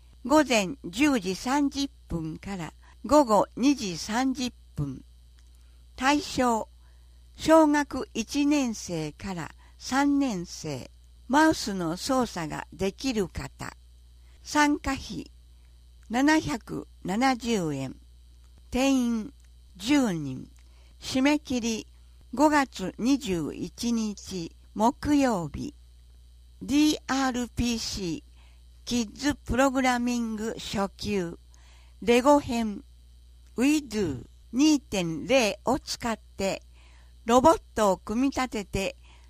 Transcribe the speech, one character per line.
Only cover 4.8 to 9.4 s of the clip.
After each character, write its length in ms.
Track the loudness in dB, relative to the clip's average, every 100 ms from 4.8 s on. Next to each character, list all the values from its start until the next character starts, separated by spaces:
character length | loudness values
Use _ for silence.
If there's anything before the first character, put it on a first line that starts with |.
| -8 -8 -16 -20 -20 -20 -20 -20 -20 -20 -20
対 260 | -4 0 0
象、 480 | 0 0 0 0 -4 -16 -20 -20 -20 -20 -20 -6
小 300 | 6 6 8
学 420 | 4 0 -6 -8
一 320 | -6 -4 -2 0
年 280 | 2 0
生 380 | -6 -8 -6 -6
か 220 | -8 -10
ら 160 | -8